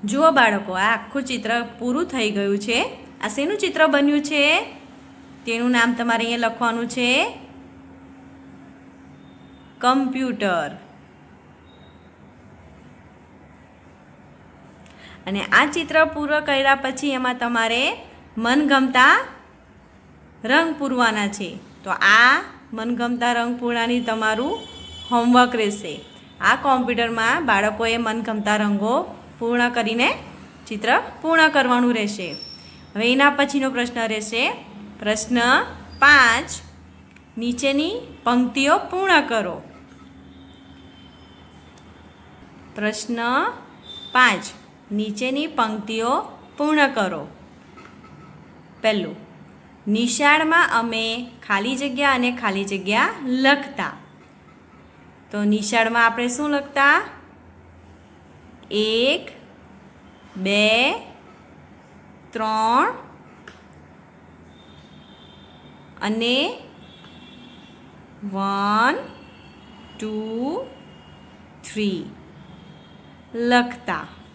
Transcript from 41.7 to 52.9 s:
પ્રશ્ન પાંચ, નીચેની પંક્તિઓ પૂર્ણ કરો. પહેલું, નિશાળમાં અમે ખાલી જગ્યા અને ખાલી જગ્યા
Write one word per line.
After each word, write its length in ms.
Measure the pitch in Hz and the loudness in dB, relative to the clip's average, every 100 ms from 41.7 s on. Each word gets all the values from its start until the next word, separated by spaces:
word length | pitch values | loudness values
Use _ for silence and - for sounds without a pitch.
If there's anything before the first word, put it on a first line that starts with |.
| - - - - - - - - - - | -20 -20 -20 -20 -20 -20 -20 -20 -20 -16
પ્રશ્ન 420 | - 208 214 - 233 233 262 392 494 - - - - - | -6 -4 -4 -6 -4 -2 0 -2 -6 -18 -20 -20 -18 -2
પાંચ, 300 | 247 254 190 - - - - - | 4 4 4 -4 -16 -20 -20 -8
નીચેની 540 | 208 214 208 254 269 320 | -6 -4 -4 -4 -2 -4
પંક્તિઓ 720 | - 226 214 202 220 226 294 427 - - - | -2 -2 -2 -6 -4 0 0 -2 -14 -20 -4
પૂર્ણ 300 | 294 302 277 | 0 4 2
કરો. 400 | 240 190 165 147 - - - - - - - - - - - - - - - | 2 -4 -4 -12 -16 -20 -20 -20 -20 -20 -20 -20 -20 -20 -20 -20 -20 -20 -4
પહેલું, 360 | 220 214 165 160 - - - - - - - | -2 0 -4 -10 -18 -20 -20 -20 -20 -14 -2
નિશાળમાં 800 | 214 240 - 285 302 320 330 349 | 0 0 2 4 4 4 2 2
અમે 600 | 233 233 226 226 226 247 - - | 0 -2 -4 -4 -6 -10 -16 -4
ખાલી 280 | 202 214 262 | -2 -2 -4
જગ્યા 360 | 277 254 285 | -4 0 2
અને 200 | 254 247 | 2 0
ખાલી 320 | 247 226 196 | -2 -4 -2
જગ્યા 500 | 196 196 180 | -4 -4 -2